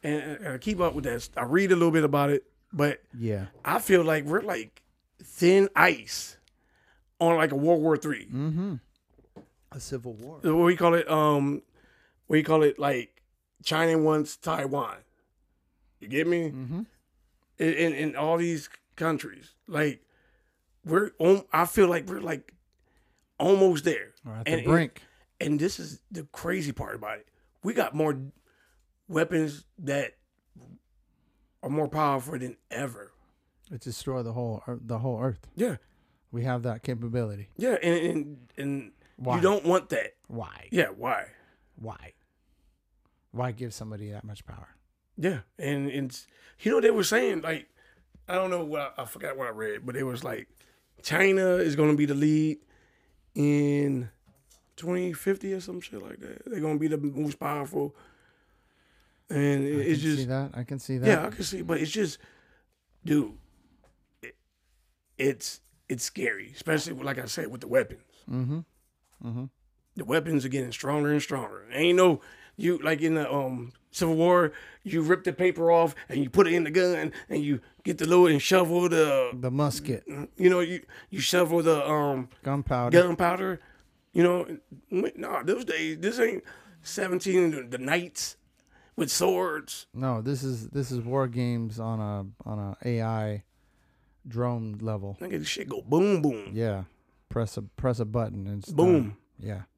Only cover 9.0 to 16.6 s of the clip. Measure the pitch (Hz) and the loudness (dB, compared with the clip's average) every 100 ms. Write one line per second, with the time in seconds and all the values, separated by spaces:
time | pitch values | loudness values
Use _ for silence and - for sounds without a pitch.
9 | _ _ _ - - _ _ 139 - 135 | _ _ _ -20 -20 _ _ -16 -10 -10
10 | 120 110 123 156 160 160 175 175 170 170 | -10 -14 -16 -4 2 4 6 6 6 4
11 | - 156 151 147 143 143 _ _ _ _ | 4 2 4 4 2 -2 _ _ _ _
12 | _ _ _ 156 156 160 151 135 143 131 | _ _ _ 0 4 4 4 2 -2 -2
13 | 113 _ _ _ _ _ - 160 165 160 | -6 _ _ _ _ _ -4 0 2 4
14 | 156 156 151 - - 160 139 139 117 98 | 4 2 0 -6 -6 -4 -2 -4 -6 -10
15 | _ _ _ _ _ _ _ _ _ _ | _ _ _ _ _ _ _ _ _ _
16 | 104 135 160 175 160 131 | -6 -2 0 0 -2 -6